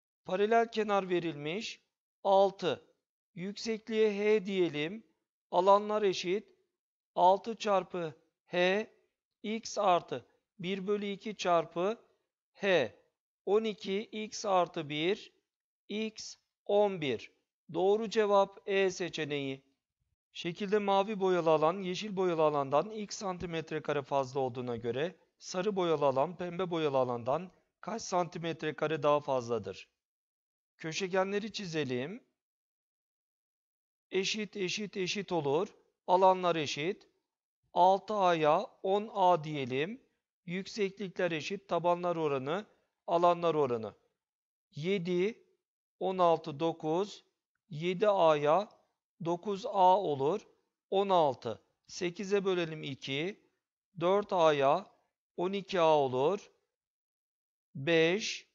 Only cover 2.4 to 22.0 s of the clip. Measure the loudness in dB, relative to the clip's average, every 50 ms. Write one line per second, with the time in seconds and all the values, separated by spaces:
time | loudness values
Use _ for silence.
2.4 | 6 4 2 -2 -2 -2 -2 -4 -6 _ _ _ _ _ _ _ _ _ -14 -12
3.4 | -10 -10 -10 -8 -6 -6 -6 -6 -6 -4 0 2 2 2 2 0 2 2 2 2
4.4 | 2 0 0 0 0 0 0 -2 -4 -4 -6 -10 -18 _ _ _ _ _ _ _
5.4 | _ -2 0 2 6 6 6 6 6 2 0 2 2 2 0 0 -2 -2 -4 -4
6.4 | -4 _ _ _ _ _ _ _ _ _ _ _ _ _ 0 4 6 6 6 4
7.4 | 0 -6 -8 -6 -2 0 0 0 0 -2 -6 -6 -6 -6 -8 _ _ _ _ _
8.4 | _ -4 0 2 2 2 2 0 -2 -6 _ _ _ _ _ _ _ _ _ _
9.4 | -8 -8 -8 -8 -8 -8 -4 0 2 4 4 2 2 -2 -10 -10 -10 _ _ _
10.4 | _ _ _ -10 -6 -6 -4 -4 -2 -2 -4 -2 -2 -6 -8 -8 -8 -10 -8 -4
11.4 | 0 2 2 2 2 0 -4 -4 -2 -2 -4 -6 _ _ _ _ _ _ _ _
12.4 | _ _ _ -6 0 2 2 2 2 0 -4 _ _ _ _ _ _ _ _ _
13.4 | -2 0 0 2 0 -2 -6 -6 -6 -6 -4 -4 -6 -8 -10 -10 -10 -10 -10 -8
14.4 | -2 0 2 2 2 0 -2 -8 -8 -6 -4 -2 -2 -2 -2 -4 -6 -20 _ _
15.4 | _ _ _ _ _ _ _ _ _ -10 -8 -6 -6 -8 -10 -12 -16 -16 -16 _
16.4 | _ _ _ _ _ 0 2 2 4 2 0 -2 -2 -2 -2 -4 -6 -12 _ _
17.4 | _ _ _ _ _ -8 -4 0 2 2 2 2 0 -2 0 0 2 4 4 4
18.4 | 2 2 -2 -12 -6 -2 0 2 2 0 0 -4 -8 -6 -6 -6 -6 -4 -4 -4
19.4 | -4 -6 -8 -10 _ _ _ _ _ _ _ _ _ _ _ _ _ _ -14 -10
20.4 | -8 -8 -6 -6 -4 0 0 0 2 2 2 2 2 0 -2 -2 0 2 2 2
21.4 | 4 4 4 4 4 2 0 0 -4 -6 -6 -6